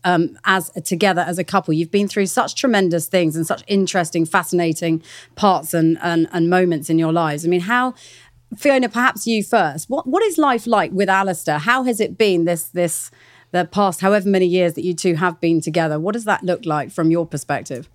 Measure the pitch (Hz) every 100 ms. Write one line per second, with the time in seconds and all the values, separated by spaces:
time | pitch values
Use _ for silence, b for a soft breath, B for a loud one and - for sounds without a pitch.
0 | 180 175 170 - - 190 - 185 - 175
1 | 202 175 170 180 170 196 175 156 165 202
2 | 202 208 196 262 - - 269 208 180 165
3 | - 185 160 160 160 - - 202 185 185
4 | 165 170 165 190 170 180 170 156 170 160
5 | B B B - 208 165 151 170 160 160
6 | 175 170 160 175 170 180 180 156 156 165
7 | 160 165 156 151 165 180 180 247 254 B
8 | B B B _ _ 208 294 269 240 233
9 | 254 208 233 220 202 226 160 151 - -
10 | 254 339 440 320 285 240 233 214 165 190
11 | 190 190 196 165 - 147 175 262 254 214
12 | 208 185 214 180 170 170 - 175 170 -
13 | - b b b b 175 170 202 196 165
14 | 190 208 196 190 185 185 175 165 185 165
15 | 185 160 180 170 165 165 160 165 160 151
16 | 175 233 220 269 180 165 156 151 127 -
17 | 160 170 165 147 - 135 - 123 -